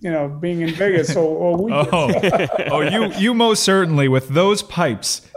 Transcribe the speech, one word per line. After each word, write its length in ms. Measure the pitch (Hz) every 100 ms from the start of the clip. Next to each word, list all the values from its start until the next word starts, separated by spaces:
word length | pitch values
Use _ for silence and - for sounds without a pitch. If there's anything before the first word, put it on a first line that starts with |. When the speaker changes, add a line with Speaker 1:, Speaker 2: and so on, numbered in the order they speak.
Speaker 1:
you 100 | 175
know, 180 | 160 143
being 320 | 147 175 170
in 80 | 165
Vegas 420 | 165 202 175 151 160
all, 200 | 160 160
all 280 | 175 170
weekend. 240 | 220 143 147
Speaker 2:
Oh. 540 | 175 135 - 196 180 160 -
<laughs> 60 | 156
Oh, 80 | 147
you, 320 | 151 214 208
you 220 | 190 220
most 280 | 233 226 214
certainly, 460 | - 190 170 147 135
with 220 | 131 135
those 320 | 151 196 202
pipes 600 | - 175 156 104 - - -